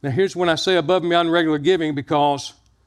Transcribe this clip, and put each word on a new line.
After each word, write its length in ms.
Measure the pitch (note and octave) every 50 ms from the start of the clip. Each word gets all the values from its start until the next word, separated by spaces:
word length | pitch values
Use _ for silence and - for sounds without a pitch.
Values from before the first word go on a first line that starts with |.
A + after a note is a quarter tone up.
Now, 100 | - C#3
here's 220 | B2 F3+ G3 F#3+ -
when 140 | F3 F3+ E3+
I 80 | D#3+
say 220 | D3+ - F#3+ F#3 F3
above 260 | D3+ D3+ F3+ F#3 E3
and 60 | F3
beyond 200 | E3+ E3+ E3+ E3
regular 280 | E3 E3+ E3 D#3+ D3+ D3
giving, 360 | C#3 E3+ F#3+ E3+ E3 D#3 C#3+
because 600 | C#3+ C3+ - D#3+ D3 D3 D3 C#3+ C#3 - - - _ _ _ _ _ _